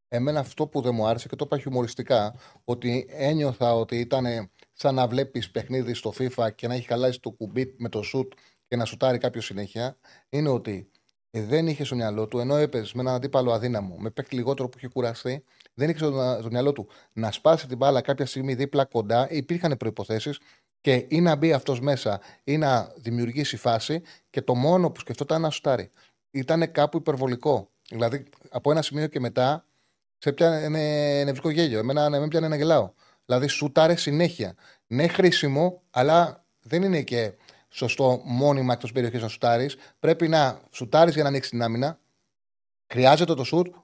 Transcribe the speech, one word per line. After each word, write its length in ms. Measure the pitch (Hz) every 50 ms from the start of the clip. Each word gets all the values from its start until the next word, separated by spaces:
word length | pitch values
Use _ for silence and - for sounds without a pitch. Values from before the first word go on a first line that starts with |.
| _ -
Εμένα 280 | 123 120 123 147 151 151
αυτό 260 | 131 117 - - 151
που 140 | 151 - 147
δεν 140 | 120 123 117
μου 120 | 113 107
άρεσε, 220 | 110 117 123 - -
και 80 | -
το 80 | - 147
είπα 120 | 143 151 139
χιουμοριστικά, 760 | - 139 131 123 120 113 - - 123 - 131 113 104 107 117 - - - _ _ -
ότι 420 | - 123 120 123 123 120 127 - -
ένιωθα 680 | - 151 135 143 160 156 147 135 123 - 127 120 117
ότι 240 | 117 113 - 120 120
ήταν 520 | 120 120 135 131 127 120 117 113 101 - _ _ - _
σαν 220 | _ - - 143 131
να 120 | 131 127 113
βλέπεις 420 | 120 131 139 135 - 123 - -
παιχνίδι 440 | - 113 - - 127 131 123 117 117
στο 180 | - - 110 - -
fifa 360 | 131 123 - - 117 110 -
και 120 | - - 117
να 60 | 117
έχει 120 | 113 117
χαλάσει 340 | - 120 120 127 127 123 -
το 100 | - 123
κουμπί 440 | 110 - 110 98 104 127 131 131 - -
με 100 | 120 110
το 140 | - 107
σουτ 300 | 104 - - 135 127 131 - _ _ _ _ _ _
και 100 | - 123
να 80 | 120 113
σουτάρει 340 | 110 113 - 135 131 123 120
κάποιος 260 | - 117 - 117 107
συνέχεια, 520 | - 98 98 101 98 - 110 120 131 - _ _ - - - _ -
είναι 200 | 131 143 156 147
ότι, 420 | 127 113 - 110 101 92 104 _ _ _ _ _ _ _ _ _
ε, 120 | - 113
δεν 240 | 107 104 139 160 165
είχε 180 | 165 147 139 143
στο 100 | - 131
μυαλό 340 | 123 113 107 104 107 110 107
του, 100 | - 120
ενώ 180 | 120 131 143
έπαιζε 360 | 147 151 139 - 120 107 101 -
με 60 | 123
έναν 140 | 127 131 127
αντίπαλο 380 | 123 127 139 139 131 127 123
αδύναμο, 440 | 117 107 117 123 120 104 98 92 87 85
με 120 | 98 110
παίκτη 240 | - - 131 - 135
λιγότερο 340 | 123 - 139 135 135 131 127
που 80 | -
είχε 100 | - -
κουραστεί, 580 | 123 - 131 123 117 117 - - 123 127 147 - _ _ _ - _ -
δεν 140 | 123 139 160
είχε 100 | 160 151
στο, 380 | 156 147 135 135 127 127 123 110
στο 80 | 110 110
μυαλό 220 | 117 123 135 143
του 160 | 143 127 98 - - - _ _
να 180 | - 113 110 107
σπάσει 360 | - - - 151 165 156 - 127
την 80 | 127
μπάλα 240 | 120 135 143 139 127
κάποια 260 | 117 - 139 - 139
στιγμή 280 | 120 - 135 131 135 127
δίπλα 300 | 120 139 139 - 139 135
κοντά, 460 | - - 117 104 101 117 120 131 139
υπήρχαν 460 | 165 151 127 - 170 170 175 160 139
προϋποθέσεις, 640 | 110 113 110 104 - 98 - 110 110 - 151 139 - _ _ _ _ _ _ _ _
και 260 | - 143 127 123 - -
ή 120 | 156 165
να 160 | 175 170 151
μπει 160 | 139 156 165
αυτός 280 | 151 127 - 139 131 123
μέσα 400 | 127 143 139 120 - 107 101 101 - - - _ -
ή 120 | 139 147 156
να 340 | 156 139 127 117 98 - -
δημιουργήσει 600 | - 117 117 117 120 117 117 120 147 143 - -
φάση, 460 | 110 - 123 113 110 - - 151 170 - - - - _ _
και 120 | - 139
το 120 | - - 127
μόνο 360 | 123 131 156 180 185 175 151
που 100 | - -
σκεφτόταν 400 | - - 120 - 147 - 160 160
να 100 | 165 156
σουτάρει. 400 | 143 - - 147 131 110 95 - _ _ _ _ _ _ _ _
Ήτανε 360 | - 139 131 131 160 165 165
κάπου 300 | 160 165 147 147 147 -
υπερβολικό. 760 | 165 147 160 143 127 135 131 123 120 - 151 135 104 92 _ _ _ _ -
Δηλαδή, 400 | 117 113 120 117 127 143 127 - _ _ _ -
από 200 | - - - 143
ένα 120 | 151 160
σημείο 240 | 147 - 143 151 156
και 140 | 151 - 139
μετά, 440 | 123 113 104 127 127 135 151 165 _ _ _ _ _ _ _ _ _ _ _ _
σε 100 | - 147
πιάνε 920 | 143 - 170 165 160 156 156 151 156 156 151 151 151 147 147 147 143 143 143
νευρικό 260 | 139 135 131 - 160
γέλιο. 280 | 151 165 170 147 113 107
Εμένα, 300 | 110 123 139 151 147 147
ναι, 100 | 147 139
με 100 | 147 156
πιάνε 200 | 151 165 160 156
να 80 | 151
γελάω. 360 | 143 147 165 160 135 98 90 - _ _ _ _ _ _
Δηλαδή, 240 | - 123 127 143 139
σουτάρε 480 | - - 143 139 - 165 160 160 175
συνέχεια. 580 | 170 - 147 143 156 175 165 170 - 107 90 - _ _ - - _ _
Ναι, 200 | - 113 127 165 165
χρήσιμο, 720 | - - 185 175 170 - 151 143 135 147 170 180 180 - _ _
αλλά 540 | - 123 127 147 160 170 170 147 - - _ _ _ _
δεν 220 | _ - 147 175
είναι 200 | 190 196 180 151
και 320 | 120 104 123 120 113 101 - _ _ - - _ _ _
σωστό 500 | - - 131 117 - - 139 131 127 123 -
μόνιμα 480 | - 120 123 139 147 143 135 127 127
εκτός 200 | 120 - - 117
περιοχής 300 | 117 131 120 117 117 120
να 60 | 113 107
σουτάρεις. 480 | - - - 117 117 120 131 143 - - - - _ -
Πρέπει 300 | - 151 165 165 170 156
να 320 | 165 156 147 131 - - - _
σουτάρεις 440 | - - 123 113 - 156 170 175 143
για 80 | 151
να 60 | 147 139
ανοίξεις 220 | 139 135 - -
την 120 | 120 120
άμυνα. 360 | 117 113 113 120 135 151 165 _ _ _ _ _ _ _ _ _ _ _ _ _ _ _ _ _ _ -
Χρειάζεται 420 | - 123 127 135 151 156 175 170 165
το 100 | 127 127
σουτ, 300 | - 156 170 175 175 - -